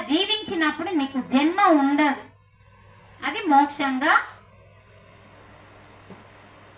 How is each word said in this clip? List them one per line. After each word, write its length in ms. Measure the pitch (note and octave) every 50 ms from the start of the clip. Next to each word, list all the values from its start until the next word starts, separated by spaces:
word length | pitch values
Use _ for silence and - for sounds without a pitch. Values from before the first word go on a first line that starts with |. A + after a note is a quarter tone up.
| -
జీవించినప్పుడు 840 | G#3+ C#4 E4 G4 G4+ G#4+ G#4+ G#4 - G4 E4+ D#4 D4+ D4+ - E4 F4+ F#4+ D4+
నీకు 200 | C4+ C4+ - C4 B3 -
జన్మ 340 | A#3+ C4 D4 D#4+ F4 G4 G4+ F#4+ E4 D4
ఉండదు, 440 | C4+ C4+ C#4+ D4 D4+ D4 C4+ - - - - _ _ _ _ _ _ - - - - - - - - - - -
అది 180 | - C#4 D4+ A4 G#4+ F4
మోక్షంగా 680 | C#4+ C#4 D4 C#4+ - - C#4+ C4+ C4 B3+ C4+ D#4+ F4+ - - - - - - - - - - - - - - - - - - - - - - - - - - - - - - - - - - - - - - - - - - - - - - - - - - - -